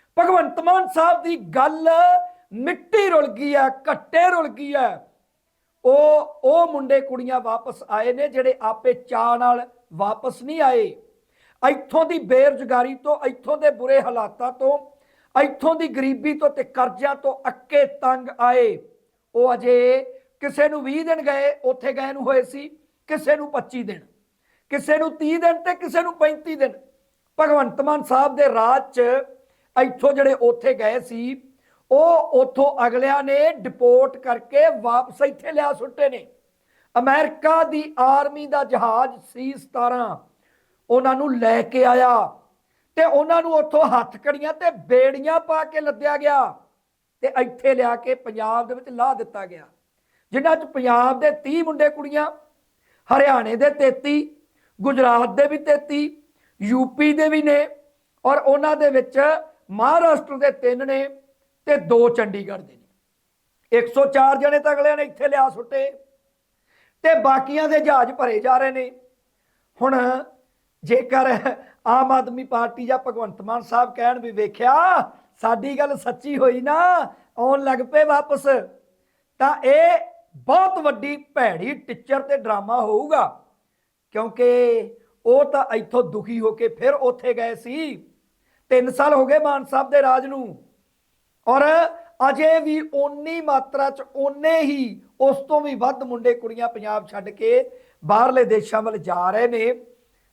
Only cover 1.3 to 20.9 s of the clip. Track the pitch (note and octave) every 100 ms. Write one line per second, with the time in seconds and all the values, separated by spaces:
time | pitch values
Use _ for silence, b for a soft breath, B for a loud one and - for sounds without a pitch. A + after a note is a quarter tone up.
1.3 | D#4+ F3+ B3+ C#4+ D#4 D#4+ E4 F4+ F4+ B
2.3 | B B G#3 C#4 F4+ - G#4+ G4 D#4+ C#4
3.3 | G#3 C#4+ C#4 C4 C4 - C#4 - D#4+ F4+
4.3 | F4 D4+ G#3+ C#4+ C#4+ A#3+ C#3+ - _ _
5.3 | _ _ _ _ _ B3 C#4 D4+ D4+ D4
6.3 | - C4 D#4+ E4+ D4 C4 C#4 C4+ B3+ B3+
7.3 | B3+ A3+ A3+ B3 - - G#3+ A#3 B3 D4
8.3 | B3+ B3+ B3+ A3 A3+ B3+ B3 - A#3 A#3
9.3 | A#3+ B3 A#3+ B3 _ _ D#3+ G3+ A3 B3+
10.3 | B3+ B3+ D#4+ C#4 B3 G3 - _ _ _
11.3 | _ _ _ C4+ C#4 - D#4 D#4+ E4 G#3
12.3 | B3+ C#4+ C4+ B3+ B3 B3 C4 D4 D4 C4
13.3 | - - D4+ D4 A#3 B3+ C4+ B3+ A#3 G#3
14.3 | - B3 B3+ C4+ C#4+ - _ _ _ _
15.3 | C4 C#4+ C#4 D#4 D#4+ E4 C4+ C4+ C4+ D4
16.3 | D4+ D4 C#4+ - C4 B3 F#3 C#4 C#4 C#4
17.3 | C4+ B3+ B3 _ D4 C#4 - C4 C4 B3
18.3 | - A#3+ B3+ A#3 E3 - _ _ _ _
19.3 | A#3 B3 A#3+ A#3+ B3 B3 C4 C4 B B
20.3 | _ C#4+ C#4 D4 D4+ C4